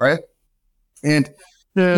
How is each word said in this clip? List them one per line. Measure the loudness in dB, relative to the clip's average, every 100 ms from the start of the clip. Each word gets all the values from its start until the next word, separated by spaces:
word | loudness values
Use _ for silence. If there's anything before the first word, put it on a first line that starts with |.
right? | -2 -2 -8 _ _ _ _ _ _ _
And, | -2 -2 -2 -8 -20 _ _ -2
you | 0